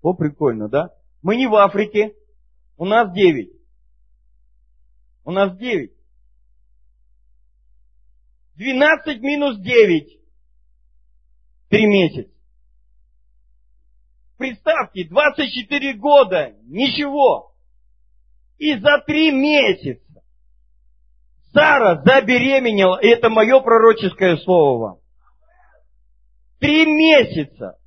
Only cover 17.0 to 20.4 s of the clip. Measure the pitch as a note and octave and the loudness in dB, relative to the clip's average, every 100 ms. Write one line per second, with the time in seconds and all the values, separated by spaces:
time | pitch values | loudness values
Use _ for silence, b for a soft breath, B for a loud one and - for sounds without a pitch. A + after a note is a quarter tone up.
17 | D4 C#4+ C4+ D3+ - _ _ _ _ _ | -6 0 0 0 -8 _ _ _ _ _
18 | _ _ _ _ _ _ D4+ C4 B3+ D4 | _ _ _ _ _ _ -4 -2 0 0
19 | - D4+ D#4+ C4+ C#4+ D4+ A#3+ F#3+ C#3+ A#2 | -2 -2 0 0 0 0 0 -2 -6 -12
20 | _ - _ _ | _ -20 _ _